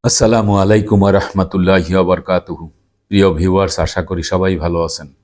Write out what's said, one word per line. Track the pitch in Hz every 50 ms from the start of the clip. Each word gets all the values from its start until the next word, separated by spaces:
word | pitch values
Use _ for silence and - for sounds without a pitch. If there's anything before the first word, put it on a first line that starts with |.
| -
আসসালামু | 131 - - 117 110 117 113 107 104 101
আলাইকুম | 98 95 98 107 107 104 - 110 98
ওয়া | 98 101
রাহমাতুল্লাহি | 98 98 - - - 98 92 87 - 95 90 92 95 95 87 78
ওয়া | 92 95 90
বারাকাতুহু। | 90 92 87 - - 92 90 - - 85 78 82 80 _ _ _ _ _ _ _ _
প্রিয় | 101 98 98 95 85
ভিউয়ার্স, | 78 87 95 92 95 98 90 - -
আশা | 80 80 - -
করি | 87 - 95 87
সবাই | 82 - 95 92 92 95 95
ভালো | 82 80 85 85 85 82
আছেন। | 80 - - 80 71 69 _